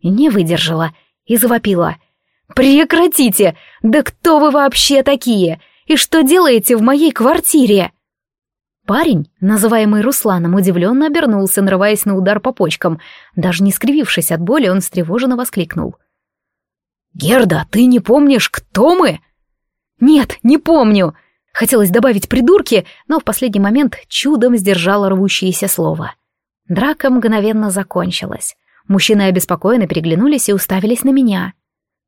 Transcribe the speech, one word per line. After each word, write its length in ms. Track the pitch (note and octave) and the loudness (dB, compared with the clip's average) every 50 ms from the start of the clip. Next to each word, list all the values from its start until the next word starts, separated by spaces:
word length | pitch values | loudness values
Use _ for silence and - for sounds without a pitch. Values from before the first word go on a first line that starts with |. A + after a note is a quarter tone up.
не 280 | - F3 G3 A3+ D4 D#4 | -4 -2 0 2 2 2
выдержала 640 | G#3 F#3 E3+ D#3+ E3+ D#3+ - D#3+ E3 D#3+ E3 D#3+ - _ _ _ _ _ _ | 2 0 0 0 -2 -2 -2 -4 -4 -4 -4 -6 -8 _ _ _ _ _ _
и 120 | - A#3 | -2 0
завопила: 600 | A3+ B3+ A#3 A#3 A#3 - G#3 G3 E3+ E3+ D#3+ E3 - _ _ _ _ _ _ _ _ _ _ - | 0 0 0 0 0 -2 -2 -2 0 -2 -2 -4 -10 _ _ _ _ _ _ _ _ _ _ -2
«Прекратите! 1000 | - B3+ C4+ C#4 D4 D#4+ - - E4 F4 E4+ - - C4 A#3 F#3+ - G3+ E3+ D#3 _ _ _ _ _ | 0 2 4 4 4 2 2 2 2 2 2 2 0 0 0 2 0 0 0 -2 _ _ _ _ _
Да 220 | - A3 A3+ D4+ - | -2 0 0 0 0
кто 360 | - - _ - F4 D#4 D4+ | -2 -6 _ 0 2 2 2
вы 120 | D4+ D4+ | 2 2
вообще 500 | C4 D4 C#4 C#4 C4 - - - C#4+ C4+ C4+ | 2 2 0 0 0 0 0 2 2 2 2
такие? 580 | C#4+ C#4 - - B3 A3+ G3 F#3 E3+ D#3+ - _ _ _ _ _ | 0 -2 -2 0 -2 0 0 0 -2 -4 -6 _ _ _ _ _
И 100 | - D#4+ | -2 -2
что 260 | - - - - D#4+ | -2 0 0 2 2
делаете 540 | D#4+ C4 E4 - - C#4+ A#3+ A3 F#3+ - B3 | 2 4 4 4 4 4 2 2 2 0 0
в 60 | A3 | 2
моей 300 | G#3+ B3 C#4 C#4+ E4 D#4 | 2 2 2 2 2 0
квартире?» 800 | - - A3+ C4 E4 - - - - D4+ B3+ G3+ G#3 G3 E3+ - _ _ _ _ _ _ _ _ _ _ _ _ _ _ _ _ _ _ _ | 0 0 0 0 0 0 -2 0 2 2 4 4 2 2 0 -2 _ _ _ _ _ _ _ _ _ _ _ _ _ _ _ _ _ _ _
Парень, 460 | - G3 C4+ E4+ E4+ A3+ D3+ D3+ - _ - | -4 -2 0 0 0 0 -2 -4 -6 _ -4
называемый 640 | F#3 G3 G#3+ G#3 G#3 A3+ A#3 A3+ G#3+ G#3 G#3 G#3 | -2 -2 0 0 0 0 0 0 0 0 0 0
Русланом, 540 | G#3 C4 C#4 - - G#3+ F#3 F3 E3+ E3+ F3+ | 0 -2 -2 -2 -2 -2 -2 -2 0 0 0
удивленно 520 | G3+ F3+ F#3+ F3 F3 E3+ G3+ B3 C4+ D4+ | 0 0 0 0 0 0 0 0 0 0
обернулся, 540 | D#4 D4 E4+ D#4 B3 G#3+ G3 G3 F#3 - G#3 | 0 0 0 0 0 0 0 -2 -2 -2 -2
нарываясь 420 | G3 G3 G3 F3+ G3 G#3 G#3+ G#3 - | 0 0 0 0 0 0 0 -2 -2
на 100 | G#3 G3 | -2 -2
удар 260 | F#3+ F#3 F#3+ G#3 G#3+ | -2 0 0 -2 -2
по 100 | - B3+ | -2 -4
почкам. 480 | C4 - G3 D#3+ - - - F3 E3 D#3+ - - - - - _ - | -4 -2 -2 -2 -2 -2 -4 -4 -4 -6 -10 -16 -20 -20 -20 _ -6
Даже 280 | F3+ D#3+ F#3 F3 E3+ G3 | -4 -4 -2 -2 0 0
не 80 | G3+ | 0
скривившись 600 | F#3+ - - A#3 C#4 D#4 B3 - - F3 D#3+ - | 0 0 -2 0 0 0 0 -2 -4 -4 -4 -4
от 100 | F3 D#3+ | -4 -4
боли, 260 | F3 F3+ C4 D#4+ B3 | -2 0 0 0 0
он 140 | F#3 F#3 G3 | 0 0 -2
встревоженно 560 | F#3 - - F#3 E3+ D#3+ F#3 B3 C4 B3+ B3+ | -4 -4 -4 -6 -4 -4 -2 -2 -2 -2 -2
воскликнул: 580 | A#3+ B3 - - G3 E3 D#3+ - E3 D#3 - - _ _ _ _ _ _ _ _ _ _ _ _ _ _ _ _ _ _ _ _ _ _ _ - | -4 -6 -6 -6 -6 -6 -6 -6 -8 -8 -8 -10 _ _ _ _ _ _ _ _ _ _ _ _ _ _ _ _ _ _ _ _ _ _ _ -12
«Герда, 520 | - C#3+ E3 A#3+ C4 A#3 F3+ D#3+ D#3 D#3 - | -6 -2 0 2 2 2 2 0 -2 -4 -2
ты 140 | - G#3+ B3 | 0 2 4
не 140 | B3+ B3 A#3+ | 4 4 2
помнишь, 480 | - - A#3+ D4 D4 C#4 C4+ G#3+ - - | 2 2 2 4 4 4 2 0 0 -4
кто 460 | - - - _ - G3 A#3+ D#4+ F4 | -8 -10 -12 _ -2 2 2 4 4
мы?» 240 | F#4 E4 A3 D#3 - _ _ _ _ _ _ _ _ _ _ _ _ _ _ _ - A#3 | 4 2 0 0 -4 _ _ _ _ _ _ _ _ _ _ _ _ _ _ _ 0 2
«Нет, 340 | C#4 D#4 C#4+ A3+ - - - - | 4 4 4 2 0 -4 -2 0
не 140 | A#3 D4 | 2 2
помню!» 580 | D4+ - - E4 D4+ A#3+ G#3+ G#3+ G3 F3+ D#3 - _ _ _ _ _ _ _ - | 2 2 2 2 2 4 4 2 2 0 0 -4 _ _ _ _ _ _ _ -8
Хотелось 380 | - A#3 - C4+ A3 G#3 F3 | -6 -2 0 2 2 2 2
добавить 360 | F3+ A#3 G#3+ C4 A3 G3+ - | 2 2 2 2 0 0 -2
«придурки», 580 | - A#3+ B3+ A#3 B3 F#4+ G#4 - - A#3 F#3+ F3+ - - _ _ | -2 -2 0 4 4 4 2 2 2 0 -2 -2 -4 -12 _ _
но 140 | - D4+ D#4+ | -4 -4 -4
в 20 | - | -4
последний 380 | - G#3+ - C4 B3 G3+ G3+ | -4 -6 -4 -4 -2 -2 0
момент 360 | G3 G3+ A3+ C#4 D4 A3+ - - - - | 0 0 2 0 0 0 -4 -8 -16 -10
чудом 480 | - - - C4+ D4+ A#3 A#3 B3+ A#3+ | -8 -4 -2 0 0 2 2 2 2
сдержала 520 | A3+ F#3 G3+ G3 F3 E3 F#3+ G3 G#3 G3+ F#3+ | 2 0 0 0 0 0 0 0 0 0 0
рвущееся 600 | G3 F#3 G3 F#3+ - - F#3+ F#3 F3+ - G3+ F#3+ | 0 0 0 -2 -2 -2 -2 -4 -4 -2 -4 -4
слово. 440 | - - E3 D#3 D#3+ D#3+ D#3+ - - _ _ _ _ _ _ _ _ _ _ | -4 -2 -4 -4 -4 -6 -8 -12 -16 _ _ _ _ _ _ _ _ _ _
Драка 420 | - F3 F#3 B3 C#4+ D#4 - - C4+ | -6 -4 -2 -2 -2 -2 -2 -2 0
мгновенно 600 | B3+ B3 A3+ A3+ A3+ G#3+ G3+ A3 A3 A3 G#3+ G#3 | 0 0 0 0 0 0 -2 -2 -2 -2 -2 -4
закончилась. 880 | F#3 G3 F#3+ - - F3+ F3 F3+ E3+ - - - - - - - - _ _ _ _ _ _ | -4 -6 -6 -6 -6 -6 -6 -6 -6 -8 -10 -10 -12 -10 -12 -14 -14 _ _ _ _ _ _
Мужчины 360 | - G3 F#3+ - - G#3+ G3+ | -2 0 0 2 2 2 2
обеспокоенно 640 | G3 F#3+ F#3 F#3 - - F3+ - - G3 A#3+ A#3+ G3 | 2 2 0 -2 -2 -4 -4 -2 -2 0 0 0 0
переглянулись 640 | D#3 E3 E3 D#3+ E3 D#3+ F3 A#3+ C#4+ D4+ B3 - G#3+ | -2 -4 -4 -2 -2 0 0 2 2 0 0 0 -2
и 40 | G3+ | -2
уставились 520 | F#3+ - - F#3+ F#3+ F#3 G#3+ A#3+ A#3 - | -2 -2 -4 -4 -2 -2 -2 -2 -2 0
на 60 | C4+ | 0
меня. 420 | C4+ C#4 C4 A3 G3 F3+ F3+ F#3+ - _ _ _ _ _ _ _ _ _ _ | 2 2 2 0 0 -2 -6 -8 -12 _ _ _ _ _ _ _ _ _ _